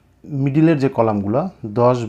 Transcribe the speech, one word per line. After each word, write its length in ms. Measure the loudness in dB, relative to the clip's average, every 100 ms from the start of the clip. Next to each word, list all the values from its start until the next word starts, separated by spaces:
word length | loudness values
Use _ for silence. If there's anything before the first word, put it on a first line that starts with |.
| _ _
মিডিলের 560 | -10 -4 -2 2 2 4
যে 100 | 0
কলামগুলো 600 | 0 0 0 -2 -2 -4 -8 -8
দশ 400 | 0 2 2